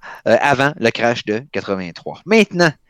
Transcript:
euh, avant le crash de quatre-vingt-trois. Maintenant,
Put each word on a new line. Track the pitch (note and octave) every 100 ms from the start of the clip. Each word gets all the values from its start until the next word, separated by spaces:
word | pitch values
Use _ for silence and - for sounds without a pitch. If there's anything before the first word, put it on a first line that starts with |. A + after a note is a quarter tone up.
| - - -
euh, | A2
avant | C#3+ C3 C#3 -
le | A2+
crash | - A#2 A#2 -
de | G#2+ C#3+
quatre-vingt-trois. | G2+ F#2 F#2+ F2 - - D2+
Maintenant, | E3 A3 G3+ F3+ E3+ -